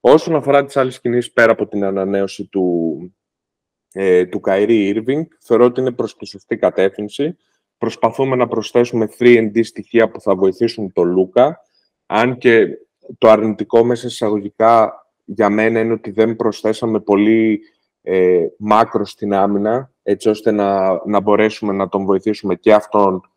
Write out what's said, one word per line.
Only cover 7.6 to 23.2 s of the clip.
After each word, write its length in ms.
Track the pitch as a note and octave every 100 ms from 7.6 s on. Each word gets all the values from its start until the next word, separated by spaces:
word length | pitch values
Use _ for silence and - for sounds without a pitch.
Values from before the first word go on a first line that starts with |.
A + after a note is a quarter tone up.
| _ _
Προσπαθούμε 580 | A2+ - A#2+ A2+ C3+ B2+
να 120 | A#2+
προσθέσουμε 600 | A2+ G#2+ B2 A#2+ B2 A2 -
three 200 | B2 A#2+
and 140 | A2 G#2+
D 80 |
στοιχεία 460 | A2+ - G2+ A#2 G#2+
που 100 | -
θα 140 | -
βοηθήσουν 580 | F#2+ F#2+ F#2 A2+ - G2
τον 160 | F2+ F2
Λούκα, 520 | F#2 F#2 - C#3 E3+ _ _ _ _ _
αν 320 | G#2 B2 B2
και 300 | B2+ A2+ G2 - _ _ - -
το 120 | A2+
αρνητικό 540 | G#2+ A2 G2+ G#2 A#2
μέσα 220 | A#2+ A#2 B2
εισαγωγικά 1000 | - A2 G#2 G2+ _ A2+ A#2 G#2+ - _ _
για 240 | - G2+ G#2
μένα 320 | G#2 A2 A2+
είναι 120 | A2+
ότι 180 | A2 -
δεν 260 | G2+ A2 A2+
προσθέσαμε 640 | A2+ G2+ A2 A2 A#2 G#2+
πολύ 600 | - G2+ G#2 A2+ A2+ G#2 _ _ _ _
ε, 440 | - F#2 F2+ F#2 E2 _
μάκρο 460 | G#2 G#2+ A2 A2
στην 300 | G2+ - G2+
άμυνα, 560 | G2 G2+ G2+ G#2 A#2+ C3 _
έτσι 260 | - G2+ A2
ώστε 220 | G#2+ A#2
να, 500 | G#2 G2+ G2 F#2+ F#2 G2+
να 140 | G#2
μπορέσουμε 520 | G2 G#2 G#2+ - G#2+
να 160 | G2 F#2+
τον 160 | G2
βοηθήσουμε 500 | G2 F#2+ A2 G#2+ G2+
και 200 | F2+ -
αυτόν 560 | G#2 - G#2+ G2 F#2